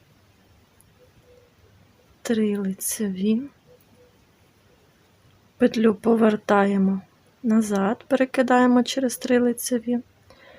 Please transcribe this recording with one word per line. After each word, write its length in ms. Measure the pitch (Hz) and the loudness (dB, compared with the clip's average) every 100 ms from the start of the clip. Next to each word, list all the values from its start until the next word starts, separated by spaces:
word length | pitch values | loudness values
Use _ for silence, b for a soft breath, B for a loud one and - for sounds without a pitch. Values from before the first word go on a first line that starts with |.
| _ _ _ _ _ _ _ _ _ _ _ _ _ 494 _ _ _ _ _ _ _ _ | _ _ _ _ _ _ _ _ _ _ _ _ _ _ _ _ _ _ _ _ _ _
Три 340 | - 220 214 202 | -4 -2 -2 -2
лицеві. 840 | 190 190 - - 208 185 208 226 285 _ _ _ _ _ _ _ _ _ _ _ _ _ _ _ _ _ _ _ _ - | -6 -6 -8 -6 -6 -4 0 -2 -4 _ _ _ _ _ _ _ _ _ _ _ _ _ _ _ _ _ _ _ _ -2
Петлю 380 | 247 240 226 | 0 2 0
повертаємо 1080 | 196 226 226 220 208 - 202 202 196 190 190 - _ _ _ | 0 0 2 2 0 0 2 2 2 0 -2 -8 _ _ _
назад, 640 | 240 220 214 196 196 247 - | 0 0 0 -2 -2 -4 -2
перекидаємо 760 | 262 262 - 247 247 247 247 | -2 0 0 2 4 4 4
через 340 | 247 269 254 - | 0 -2 -4 -4
три 220 | 247 247 | -2 0
лицеві. 600 | 240 240 - 240 233 240 - _ b b b | 0 -2 -4 -6 -4 -6 -6 _ b b b